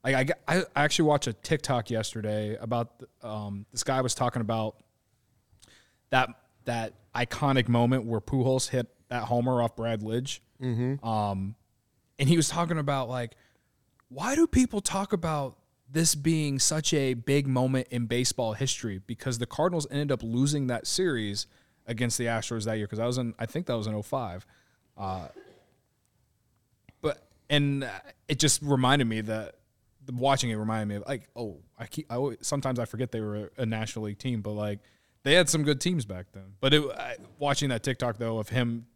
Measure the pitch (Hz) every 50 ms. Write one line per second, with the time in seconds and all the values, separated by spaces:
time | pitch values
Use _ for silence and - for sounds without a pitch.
0 | - 127 135 131 131 139 165 - _ - 156 185 185 - _ 143 147 151 - -
1 | 165 151 147 143 - 131 110 _ _ - 160 - - - 139 120 110 - 117 110
2 | 107 - - 113 104 107 107 107 107 104 110 - - 110 123 120 117 120 _ _
3 | 127 - _ _ - 117 107 107 104 104 101 98 101 _ - 120 - - 135 131
4 | 131 123 - - 131 123 - 123 113 104 113 113 110 107 - _ _ _ _ _
5 | _ _ _ _ _ _ _ _ _ _ _ _ - - - - _ _ _ _
6 | _ _ - 131 131 127 120 _ _ _ _ _ _ - 120 117 113 110 - _
7 | _ _ _ 120 123 - - - 147 139 135 131 117 117 117 117 120 120 131 131
8 | 107 113 117 110 - - - 135 123 131 131 131 - - - 127 117 - _ _
9 | _ _ 123 120 107 120 120 120 120 127 127 120 120 113 - - 113 117 117 104
10 | 104 110 113 123 131 135 - - _ _ _ _ 131 127 117 113 123 127 135 139
11 | - 113 113 107 104 101 98 95 95 98 110 _ _ _ _ _ _ _ _ _
12 | _ _ _ - 139 131 170 170 147 - - 170 170 165 170 160 147 139 143 135
13 | 131 113 127 127 120 113 - _ _ _ _ _ _ _ _ _ _ _ _ _
14 | _ _ - 135 165 240 277 302 330 320 - 262 254 240 - 208 202 - - 196
15 | 202 - - 180 165 165 156 147 143 127 - _ _ _ _ _ _ - 135 160
16 | 165 160 - 151 139 160 165 160 151 147 139 135 - - 156 160 151 - - 151
17 | 139 131 127 117 117 - 139 143 139 139 131 127 127 131 131 131 127 - - 123
18 | 120 110 117 120 127 - - - 123 113 107 - 139 131 - - - 113 98 95
19 | 98 - 139 - - 135 127 117 120 - - - 151 185 175 165 143 - - 143
20 | 147 143 139 113 117 113 113 120 135 143 147 147 139 127 120 113 - - - 165
21 | 185 180 143 117 107 104 101 104 - - _ _ _ _ _ _ _ - 120 107
22 | 123 120 113 - 123 117 117 113 107 - 120 113 104 110 110 110 104 98 - 107
23 | 113 120 123 127 123 117 113 - 113 - - 165 180 - 127 113 104 107 107 104
24 | 101 - - 135 120 98 87 90 - _ _ _ _ _ _ _ _ _ _ -
25 | 101 95 92 92 85 - - - - - - _ _ _ _ _ _ _ _ _
26 | _ _ _ _ _ _ _ _ _ _ _ _ _ _ _ _ _ - _ _
27 | - 156 - - _ _ _ _ _ _ 147 147 143 143 139 139 135 120 95 95
28 | - - - _ _ - 151 123 - 147 - - 151 143 143 127 127 127 139 143
29 | 131 113 113 110 110 107 110 110 107 85 - _ _ _ _ _ _ _ _ _
30 | 135 131 127 120 123 139 135 135 - 123 110 107 107 107 110 110 107 104 101 101
31 | 101 - 143 123 - _ _ 120 120 107 90 69 71 _ _ - 117 - - -
32 | 156 _ 120 123 139 143 113 - - - 147 139 135 135 127 120 117 - - 110
33 | 131 120 - 113 110 107 104 107 104 - _ - 127 110 113 110 110 110 - 117
34 | 110 104 104 101 - 131 123 110 98 104 107 104 104 104 104 101 _ _ _ _
35 | _ _ _ _ _ 139 151 180 175 143 - 156 151 147 147 135 - 175 185 165
36 | 117 104 95 90 90 _ _ 95 95 95 98 _ - 135 147 151 147 131 - -
37 | - 123 120 - - - - - 143 143 139 - 147 139 123 113 - 143 127 -
38 | 135 123 110 101 120 113 113 113 107 - 113 127 123 117 117 117 117 _ _